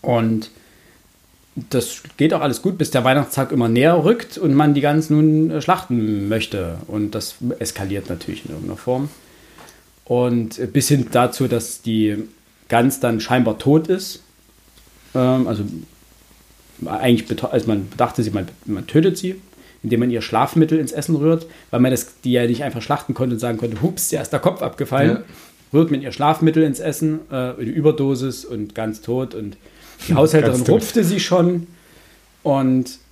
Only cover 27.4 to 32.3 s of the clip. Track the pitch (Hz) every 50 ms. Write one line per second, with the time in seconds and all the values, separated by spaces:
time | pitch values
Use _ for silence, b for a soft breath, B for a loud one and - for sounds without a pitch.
27.4 | 127 123 123 - 123 110 - 170 143 151 151 151 139 135 139 120 131 135 123 -
28.4 | - - 123 110 104 104 - - 110 110 107 110 - - 120 127 131 117 - 98
29.4 | 107 104 104 - B B B B B B B B - - 170 123 147 156 - 156
30.4 | 131 139 127 127 123 110 165 220 - - - 233 202 170 196 196 - - 180 180
31.4 | 180 175 180 175 170 - b b b b b b b b b b b b